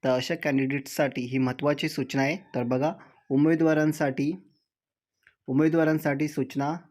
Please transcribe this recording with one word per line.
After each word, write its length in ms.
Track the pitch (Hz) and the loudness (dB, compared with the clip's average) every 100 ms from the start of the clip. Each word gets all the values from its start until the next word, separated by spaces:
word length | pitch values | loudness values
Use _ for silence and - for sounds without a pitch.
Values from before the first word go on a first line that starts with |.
तर 40 | 131 | 2
अशा 260 | 127 127 | 0 0
कॅन्डिडेट्ससाठी 880 | 131 151 135 131 139 135 - 143 - | -4 0 0 0 -4 -6 -2 -2 -2
ही 160 | 123 131 | -4 -2
महत्त्वाची 500 | 127 127 147 147 156 | 0 0 -2 0 -2
सूचना 340 | 151 131 135 | -4 -4 0
आहे. 140 | 135 180 | 0 -2
तर 260 | - - | -6 -4
बघा, 300 | 120 127 151 - - _ _ | -2 0 0 -4 -16 _ _
उमेदवारांसाठी, 1120 | 135 151 160 160 156 151 151 147 131 139 185 - _ _ _ _ _ _ _ _ _ - | 2 4 4 4 4 2 0 -2 -2 -4 -4 -12 _ _ _ _ _ _ _ _ _ -2
उमेदवारांसाठी 800 | 135 156 165 156 156 156 139 147 | 2 4 4 2 2 0 -2 -2
सूचना 480 | 151 131 139 139 170 - | -4 -6 -4 -4 -4 -10